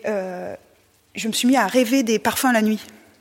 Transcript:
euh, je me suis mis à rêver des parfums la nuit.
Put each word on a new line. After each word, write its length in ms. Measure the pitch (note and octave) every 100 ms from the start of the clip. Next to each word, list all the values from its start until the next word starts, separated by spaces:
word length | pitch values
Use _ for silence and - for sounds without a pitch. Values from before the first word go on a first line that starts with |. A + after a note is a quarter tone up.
| -
euh, 480 | G#3 F#3 F3+ F3+ - _ _ _ _ _
je 140 | - A3
me 60 |
suis 140 | G#3 B3
mis 100 | C4
à 100 | G3
rêver 340 | B3+ A#3 C4+
des 160 | A#3 G#3+
parfums 340 | A#3 - C4
la 120 | A#3
nuit. 160 | G#3+ G#3+ - - - _